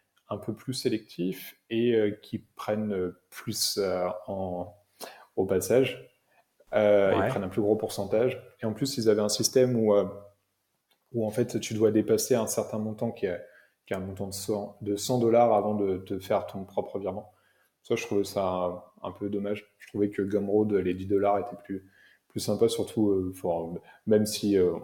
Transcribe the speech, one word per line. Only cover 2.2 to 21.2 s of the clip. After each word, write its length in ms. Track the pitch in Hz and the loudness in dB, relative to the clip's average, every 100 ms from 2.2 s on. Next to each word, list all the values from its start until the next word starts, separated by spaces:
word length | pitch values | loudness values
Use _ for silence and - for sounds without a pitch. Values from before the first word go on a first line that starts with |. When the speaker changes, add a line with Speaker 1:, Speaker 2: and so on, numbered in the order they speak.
Speaker 1:
qui 160 | - 104 | -10 -12
prennent, 560 | - - - 107 107 | -12 -10 -4 -2 -2
euh, 260 | 98 90 90 _ | -2 -4 -6 _
plus, 480 | - - 104 - - | -14 -10 -4 -2 0
euh, 260 | 95 90 90 - - | 0 0 -2 -4 -8
en, 480 | 98 92 87 90 - _ - - - - - | -6 -6 -6 -8 -14 _ -20 -18 -18 -8 -4
au 100 | 95 | 0
passage. 640 | 95 - 123 131 - - _ _ _ _ _ _ | 0 2 2 2 -2 -14 _ _ _ _ _ _
Euh, 380 | 107 104 104 98 98 | 2 4 6 4 2
ils 40 | |
Speaker 2:
Ouais. 60 | 98 | 0
Speaker 1:
prennent 140 | - | -2
un 60 | 95 | -4
plus 120 | 95 | 0
gros 140 | 104 107 | 2 2
pourcentage. 640 | 110 - 95 107 127 127 - _ | 0 -6 -2 0 0 -2 -10 _
Et 40 | 113 | -6
en 80 | |
plus, 240 | 104 135 127 | -4 -4 0
ils 120 | 113 | 4
avaient 120 | 104 | 4
un 80 | 104 | 2
système 460 | - 117 135 127 120 | 0 2 4 4 4
où, 180 | 110 | 4
euh, 120 | 101 95 - - _ _ _ _ _ _ _ _ | 4 2 -4 -18 _ _ _ _ _ _ _ _
où 120 | 120 107 | -4 -2
en 40 | |
fait, 300 | 104 117 113 | -2 -2 -4
tu 140 | - 110 | -4 2
dois 160 | 107 | 4
dépasser 420 | 107 104 110 - 120 | 4 4 2 2 0
un 120 | 107 | 0
certain 320 | - 107 110 | -2 -4 -4
montant 320 | 107 107 117 | -6 -4 -6
qui 160 | 110 98 | -4 -4
est, 120 | 87 - - _ _ - | -6 -10 -20 _ _ -10
qui 80 | |
est 40 | 95 | -8
un 20 | |
montant 280 | 95 95 98 | -6 -8 -8
de 60 | |
cent, 440 | 95 - 107 104 - | -8 -6 -4 -6 -8
de 140 | 104 101 | -6 -4
cent 240 | - 123 | 0 2
dollars 340 | 117 113 120 | 4 6 6
avant 220 | 107 101 104 | 4 2 0
de, 220 | 98 92 | 0 -2
de 220 | 95 98 | -4 -6
faire 280 | - 104 - | -2 -2 -2
ton 160 | 98 | -8
propre 340 | 95 - 95 104 | -8 -6 -6 -6
virement. 320 | 98 95 - _ _ _ _ _ | -6 -6 -10 _ _ _ _ _
Ça, 120 | - 117 | -4 -4
je 100 | - | 0
trouvais 180 | 101 | -2
ça 200 | 98 104 | 0 0
un, 380 | 95 90 90 87 - _ | 0 0 -2 -4 -12 _
un 80 | 98 | -12
peu 180 | 92 101 | -8 -6
dommage. 420 | 101 101 104 - _ | -4 -4 -6 -10 _
Je 100 | - | -10
trouvais 200 | 104 101 | -2 0
que 120 | 101 | 0
Gumroad, 500 | 98 104 98 104 107 | 0 0 2 2 4
les 200 | 98 90 | 2 2
dix 120 | 92 95 | -2 0
dollars 320 | 101 | 2